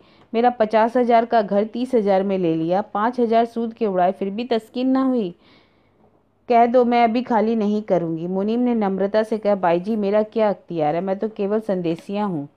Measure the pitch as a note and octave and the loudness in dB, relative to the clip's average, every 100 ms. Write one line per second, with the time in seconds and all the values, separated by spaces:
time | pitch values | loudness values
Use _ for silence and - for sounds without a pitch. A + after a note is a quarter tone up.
0 | _ _ _ A3+ A#3+ A#3+ G#3+ A3 A#3 B3+ | _ _ _ 0 0 2 0 2 2 2
1 | A#3+ A3+ A#3 A#3 G3+ G3+ A3 A#3 B3+ A#3+ | 4 4 4 0 2 0 0 -4 -2 0
2 | G3+ F#3+ G3 F#3+ E3+ D#3+ D#3+ F#3 G#3 G3+ | 2 2 2 0 0 0 0 -2 -2 -2
3 | A3+ B3+ A#3 A3+ A#3 A#3 A#3 A3+ A3 F#3 | -2 0 2 2 0 -2 -8 -4 -2 2
4 | F3+ G3 G3 G3 B3 A3+ - B3 C4 C4 | 0 0 -4 -6 -4 -4 -4 -4 0 0
5 | C4 B3+ F#3 - _ _ _ _ _ _ | 0 0 -4 -8 _ _ _ _ _ _
6 | _ _ _ _ - A#3 A#3+ B3 A#3+ A#3+ | _ _ _ _ 0 4 4 4 4 4
7 | A#3 A#3 B3 A#3 A3 A3+ G3+ G#3 G#3+ F3+ | 2 2 0 0 0 0 0 -2 0 -2
8 | E3 E3 F3 F#3+ G#3 A#3 B3 A#3 G3+ F#3+ | 0 -4 -4 -4 -2 -2 0 0 0 -2
9 | G3 G#3+ A3 A3 G#3 G3+ F3+ F3 F#3 A3+ | 0 0 -2 -2 -2 0 2 0 0 -2
10 | G3 G#3+ G#3+ A3+ G#3+ F#3+ - E3+ D3 E3 | 0 0 0 0 0 -2 -6 -2 -2 -2
11 | F#3+ G3 A3 G#3+ G3 A3 G#3+ F#3 E3+ E3 | -4 -4 -6 -4 -4 -2 -2 -2 -2 -4
12 | - G3+ G#3 E3 C#3+ | -6 -4 -4 -4 -8